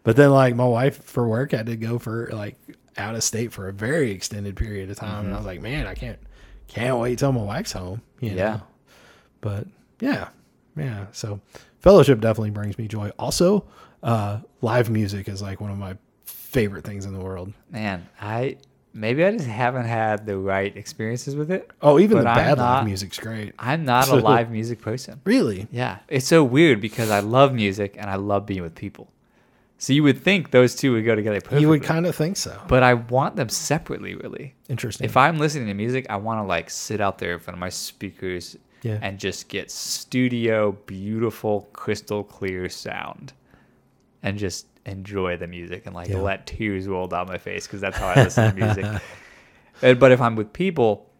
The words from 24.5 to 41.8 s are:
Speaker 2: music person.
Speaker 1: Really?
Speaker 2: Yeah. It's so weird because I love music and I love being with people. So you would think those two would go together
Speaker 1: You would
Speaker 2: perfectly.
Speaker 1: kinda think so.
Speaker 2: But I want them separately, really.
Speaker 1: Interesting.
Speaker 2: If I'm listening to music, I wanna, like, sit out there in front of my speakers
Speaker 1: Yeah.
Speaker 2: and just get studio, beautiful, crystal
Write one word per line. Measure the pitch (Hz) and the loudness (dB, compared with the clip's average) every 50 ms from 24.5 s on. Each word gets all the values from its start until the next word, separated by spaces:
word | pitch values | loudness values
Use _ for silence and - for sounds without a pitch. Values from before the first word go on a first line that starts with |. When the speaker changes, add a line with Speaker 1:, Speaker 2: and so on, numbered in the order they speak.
Speaker 2:
music | 113 110 113 117 120 - | -4 -6 -4 -4 -6 -6
person. | - 113 113 127 - - - 139 _ | -6 -6 -6 -6 -8 -14 -18 -8 _
Speaker 1:
Really? | 190 233 269 190 120 101 90 104 - | 2 2 4 2 2 -2 -4 -10 -8
Speaker 2:
Yeah. | - 120 127 120 90 - _ _ | -6 -4 -4 -4 -6 -10 _ _
It's | 151 131 131 | -2 -2 2
so | - 170 165 151 | 6 6 6 6
weird | 120 120 147 170 160 123 101 | 6 6 6 6 6 6 4
because | 98 107 - - 117 107 | 0 -6 -2 -2 0 2
I | 104 101 | 2 2
love | 101 107 117 131 139 139 131 | 2 2 6 6 6 6 6
music | 117 104 101 95 104 101 98 - | 2 0 0 0 -2 -4 -6 -6
and | - 101 101 | -10 -8 -6
I | 98 | -4
love | 98 98 104 101 101 101 | -4 -2 0 0 0 0
being | 107 101 92 87 | -4 -6 -6 -6
with | 82 - | -10 -10
people. | - 104 98 _ - - _ _ _ _ _ _ _ _ _ _ _ _ _ _ | -12 -14 -12 _ -14 -20 _ _ _ _ _ _ _ _ _ _ _ _ _ _
So | _ - - 131 | _ -2 2 2
you | 147 151 | 4 6
would | 143 127 131 | 4 4 4
think | - 185 196 190 143 - | 2 2 2 2 0 4
those | - 127 127 120 - | 6 6 6 6 2
two | - - 139 120 | 0 0 2 2
would | 113 110 | 2 2
go | 113 113 | 2 2
together | 107 104 110 104 98 - - 120 | 2 0 0 -2 -2 -4 0 2
Speaker 1:
You | 143 151 151 | 4 6 6
would | 160 143 | 6 4
Speaker 2:
perfectly. | 131 - 160 | 4 0 0
Speaker 1:
kinda | 165 175 175 - | 0 0 -2 -2
think | - 151 170 202 | -2 -4 -4 -2
so. | - - - - - - | -6 -8 -8 -10 -14 -2
Speaker 2:
But | 180 - 127 127 | 2 4 6 6
I | 127 123 | 6 4
want | 117 117 117 120 131 143 - - | 4 0 -2 -2 0 0 0 -2
them | - 127 104 | -4 -4 -4
separately, | - - - - 143 165 165 - 139 107 101 95 92 | -4 -8 -2 -2 -2 -2 -2 -8 -10 -10 -10 -12 -12
really. | - - - - - - 135 _ _ _ - | -12 -12 -12 -12 -12 -14 -16 _ _ _ -8
Speaker 1:
Interesting. | 131 113 - 113 107 - - | -6 -6 -6 -8 -6 -6 -6
Speaker 2:
If | 110 107 | 2 4
I'm | 131 131 156 170 151 | 4 4 6 4 2
listening | 147 156 147 151 120 | 0 0 0 -2 -4
to | 104 98 | -4 -4
music, | 98 107 120 127 131 127 - | -2 -2 -2 -2 -4 -4 -4
I | 107 | -6
wanna, | 101 104 110 113 110 104 | -6 -4 -4 -4 -4 -2
like, | 95 87 82 82 - | -2 -2 -2 -2 -6
sit | - - - - 110 101 | -12 -12 -8 -6 -2 0
out | 104 98 95 | 0 -2 -2
there | - 98 87 87 | -2 -6 -6 -6
in | 85 | -6
front | - - 90 | -8 -14 -12
of | 90 | -10
my | 90 92 | -10 -8
speakers | 87 - - - - _ 110 95 87 - 95 92 90 87 85 - - - _ _ _ _ - | -8 -10 -12 -12 -12 _ -12 -12 -12 -10 -8 -8 -8 -8 -10 -14 -20 -20 _ _ _ _ -8
Speaker 1:
Yeah. | 113 107 104 | -6 -6 -4
Speaker 2:
and | 104 98 98 95 | -6 -8 -8 -6
just | - 95 87 - - | -6 -6 -6 -8 -14
get | _ - 98 - - | _ -10 -10 -8 -8
studio, | - - - - - - - _ - 127 127 123 120 117 117 113 110 110 107 104 98 98 _ | -12 -12 -8 -8 -8 -10 -8 _ 0 0 0 0 0 0 0 0 2 2 0 0 -2 -6 _
beautiful, | - 95 95 98 104 110 110 120 110 104 - - 110 104 101 - - _ | -14 -12 -10 -8 -6 -4 -2 -2 -2 -4 -4 -4 -2 -2 -2 -4 -10 _
crystal | - | -10